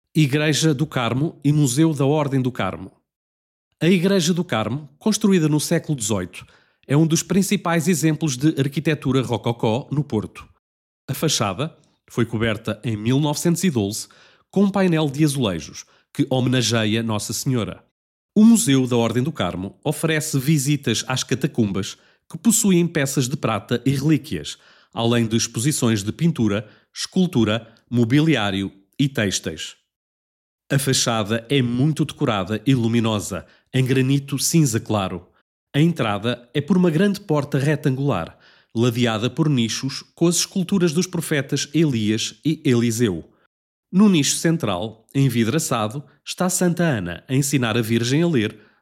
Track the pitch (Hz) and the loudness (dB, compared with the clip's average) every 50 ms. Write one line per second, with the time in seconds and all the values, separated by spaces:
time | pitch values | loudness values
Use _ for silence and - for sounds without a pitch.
0 | _ _ - 160 156 127 127 151 151 160 147 - 147 160 147 123 156 151 - 135 | _ _ 0 2 2 2 2 0 0 0 0 2 2 0 2 0 -2 -2 -2 -2
1 | 120 113 120 131 151 165 - - - 143 147 151 147 127 117 139 160 165 156 131 | -2 0 0 0 -2 -2 -4 -2 0 2 2 4 2 2 2 2 2 2 2 0
2 | 143 135 151 156 143 127 135 135 123 127 120 - 107 92 85 85 95 98 _ _ | 0 2 2 0 0 0 0 0 -2 -2 -2 -4 -4 -4 -4 -8 -12 -14 _ _
3 | _ _ _ _ _ _ _ _ _ _ _ _ _ _ _ - 156 165 202 180 | _ _ _ _ _ _ _ _ _ _ _ _ _ _ _ -2 2 4 4 4
4 | 160 190 202 190 156 170 180 165 180 - 127 110 110 104 120 147 151 - _ _ | 4 2 2 2 2 0 0 0 -2 -2 -2 -2 -2 -2 -4 -6 -8 -12 _ _
5 | - 220 202 - - 202 190 175 156 151 151 151 - - 170 160 160 - 151 131 | -2 -2 -2 2 2 4 4 4 4 4 2 0 0 0 -2 -2 0 -2 -4 -4
6 | 107 - 110 95 90 87 - - - - _ _ _ _ _ _ _ - 135 147 | -2 -4 -2 -2 -4 -6 -10 -16 -20 -20 _ _ _ _ _ _ _ 0 2 4
7 | 165 156 160 160 - - 185 202 190 - 208 - - 175 165 170 135 180 180 135 | 4 4 2 0 0 0 0 0 0 2 0 -2 0 0 -2 0 2 0 0 2
8 | 151 160 151 - 165 151 123 123 143 160 156 - 135 139 - 165 - 165 151 147 | 2 0 0 0 -2 -4 -4 0 0 0 2 2 -2 -2 -2 -2 -2 -2 -2 -2
9 | - 135 123 135 120 110 120 101 - 120 113 - - 117 110 127 147 - 135 147 | -2 0 0 0 0 0 -4 -2 -2 -2 -4 0 0 0 0 0 -2 -4 -4 -4
10 | 147 - 120 104 87 82 - - - _ _ _ _ _ _ _ _ _ _ _ | -4 -2 -2 -4 -4 -4 -12 -16 -20 _ _ _ _ _ _ _ _ _ _ _
11 | _ - 135 - - 156 - - 117 101 92 98 143 165 - _ _ _ _ _ | _ -10 -8 -4 -2 -2 0 0 -2 -2 -2 -4 -8 -8 -10 _ _ _ _ _
12 | _ _ - 127 113 - - 110 117 113 107 107 - - 107 - - 131 110 104 | _ _ -2 -2 -2 -2 -2 -2 -2 -2 -2 -4 -6 -8 -8 -6 -6 -6 -6 -4
13 | 107 117 131 139 151 147 147 - - 175 170 165 - 190 135 117 101 98 110 - | -2 0 0 0 0 0 -2 -2 -2 -2 -2 0 0 0 0 0 -2 -2 -4 -8
14 | - - _ _ - _ _ _ _ _ - 190 202 196 190 202 190 180 165 156 | -12 -14 _ _ -20 _ _ _ _ _ 0 0 2 2 2 2 2 2 2 2
15 | 160 143 131 143 160 151 131 143 123 101 90 78 - - - - - _ _ _ | 0 -2 0 2 0 0 2 0 -2 -2 -2 -4 -8 -12 -16 -18 -20 _ _ _
16 | _ _ - - 143 - 131 131 123 127 127 131 117 107 117 113 110 107 107 113 | _ _ -2 -2 0 0 2 0 2 2 2 0 0 0 0 0 0 0 0 -2
17 | 113 113 107 104 - - 110 - - 139 127 120 101 85 85 - _ _ _ _ | -2 -2 -4 -4 -4 -6 -8 -6 -4 -2 -2 -2 -2 -4 -8 -12 _ _ _ _
18 | _ _ _ _ _ _ - 208 214 233 233 202 - 139 135 135 127 120 123 117 | _ _ _ _ _ _ 4 6 8 8 8 6 6 4 4 4 4 2 2 2
19 | 117 113 107 127 127 165 - - 101 87 85 87 95 95 - _ - 147 151 - | 2 2 0 0 -2 -2 -2 -4 -4 -4 -2 -4 -8 -8 -10 _ -6 -4 -4 -2
20 | - 156 160 156 147 - - 135 123 147 165 147 127 143 147 139 - 123 113 - | -2 -2 -2 -2 -2 -2 -4 -2 2 2 2 2 2 0 0 0 0 -2 -2 -2
21 | - - 131 123 - - 131 - - 151 - - 113 101 92 98 98 - - _ | -2 -4 -4 -4 -2 -4 -4 -2 -2 -4 0 0 0 0 0 -4 -6 -6 -10 _
22 | _ _ _ _ _ _ - 165 - 233 208 - - 202 180 170 175 170 170 156 | _ _ _ _ _ _ -14 -2 0 2 2 2 2 4 4 4 2 2 0 -2
23 | 139 131 - 151 131 120 151 139 - 113 110 101 - - 127 117 - 135 139 135 | -2 -2 0 -2 -2 -2 -4 -4 -4 -2 -4 -4 -4 -4 -6 -2 0 0 -2 0
24 | 135 156 160 135 - - - 78 73 - - _ _ _ _ _ _ _ - 113 | 2 2 0 0 0 -4 -10 -10 -8 -10 -14 _ _ _ _ _ _ _ -8 -4
25 | 117 117 120 120 117 107 110 117 - - - 117 113 123 113 - 131 113 113 104 | 0 0 2 2 0 2 0 -2 -2 -2 -4 -2 -2 -2 -2 0 0 0 0 0
26 | 98 107 - - 160 170 151 - 113 101 101 101 - - - _ _ _ - - | -2 -6 -4 0 0 0 0 2 0 0 0 -2 -6 -10 -20 _ _ _ -12 -12
27 | - - - 190 185 170 - 123 110 104 107 117 117 - - _ _ - 120 120 | -12 -4 0 0 0 2 2 2 2 2 2 -2 -4 -10 -20 _ _ -4 0 0
28 | 117 113 135 147 156 165 147 117 104 101 98 98 98 92 - - _ _ _ - | 2 4 4 2 4 4 2 2 0 -2 -2 -2 -4 -4 -8 -12 _ _ _ -2
29 | 143 135 - 120 107 98 - - - 92 80 - - - - _ _ _ _ _ | -2 -2 0 0 -2 0 -2 -4 -6 -8 -10 -10 -12 -14 -16 _ _ _ _ _
30 | _ _ _ _ _ _ _ _ _ _ _ _ _ - - 139 - 139 131 - | _ _ _ _ _ _ _ _ _ _ _ _ _ -2 -2 0 0 0 0 0
31 | - 127 117 110 107 98 113 117 - - 139 139 123 120 120 123 135 160 147 - | 0 0 0 -2 -2 -2 -2 -4 -2 -2 0 0 0 0 0 0 0 0 0 0
32 | - - - - 147 120 110 98 92 90 107 107 - 135 135 123 113 113 117 120 | -4 -4 -4 -4 -4 -2 -2 -2 -2 -4 -4 -4 0 0 2 2 2 2 0 0
33 | 107 113 110 101 90 - 95 82 - _ _ _ _ _ - 131 131 120 135 131 | 0 0 -2 -2 -4 -6 -8 -10 -10 _ _ _ _ _ -2 -2 0 0 2 0
34 | 131 131 139 139 139 - 143 127 - - - 165 151 123 107 110 - - 107 104 | 2 2 0 0 -2 -4 -6 -4 -4 0 2 2 2 4 0 -2 -4 -2 -2 -2
35 | 95 90 92 87 - _ _ _ _ _ _ _ _ _ - 143 156 170 165 - | -2 -4 -6 -10 -12 _ _ _ _ _ _ _ _ _ 0 2 2 2 2 0
36 | 131 110 101 101 101 120 120 - - _ - 147 139 - 190 185 180 180 151 156 | -2 -2 -2 -2 -4 -4 -6 -6 -10 _ -6 -6 -2 0 2 4 4 2 2 2
37 | 202 208 196 - - - 151 147 139 - - 139 131 151 151 139 - 147 131 127 | 2 0 0 -2 -4 -4 -2 -2 -2 -2 -2 -2 0 0 -2 0 0 -2 -2 0
38 | 139 143 117 87 82 - - _ _ _ _ _ _ _ - 113 120 127 110 123 | -2 -2 -2 -2 -4 -8 -12 _ _ _ _ _ _ _ -4 0 0 0 2 2
39 | 120 117 113 104 110 123 127 - 160 156 143 123 113 110 - - - 135 - - | 0 0 0 0 -2 -4 -2 0 0 0 2 2 0 0 -2 -6 -6 -8 -8 -10
40 | - _ _ - 170 170 170 - - - - 196 175 - 202 196 180 175 139 180 | -14 _ _ 0 0 0 2 0 -2 -4 -4 -6 -4 -2 0 0 0 0 0 0
41 | 175 - - 170 160 - 160 143 131 - 151 139 - - - 156 170 147 127 113 | -4 -2 -4 -8 -6 -4 -4 -4 -2 -2 -4 -4 -4 -2 0 0 2 2 2 0
42 | 107 104 107 110 - - - _ - 147 156 - - 143 123 120 117 120 110 110 | 0 0 0 0 -2 -6 -10 _ -4 -4 -4 -2 0 2 2 2 2 0 0 0
43 | 123 107 87 78 76 - _ _ _ _ _ _ _ _ _ _ _ - - 185 | 0 0 0 -2 -8 -14 _ _ _ _ _ _ _ _ _ _ _ -2 2 4
44 | 214 208 185 156 135 - - - - 165 165 160 - 107 92 87 90 113 110 - | 6 6 6 4 2 2 -2 0 0 0 0 0 0 -2 -2 -2 -4 -8 -10 -14
45 | _ _ - 139 139 131 110 117 113 107 135 165 160 - 131 117 107 107 110 147 | _ _ 0 2 2 2 2 2 0 2 2 0 -2 -2 -2 -2 -2 -4 -4 -8
46 | - - _ _ _ - - - 175 185 - - 185 180 165 - 170 165 131 107 | -12 -14 _ _ _ -14 -6 -2 -2 -2 0 0 0 0 0 0 0 0 0 -2
47 | 87 87 85 - _ - 131 135 143 135 147 135 123 113 104 120 113 104 117 113 | -4 -6 -8 -10 _ -2 -2 0 0 0 0 0 0 0 0 0 0 2 0 0
48 | 117 120 135 151 170 175 160 120 101 90 - - - _ _ _ | 0 2 0 2 2 2 2 0 0 -2 -4 -8 -20 _ _ _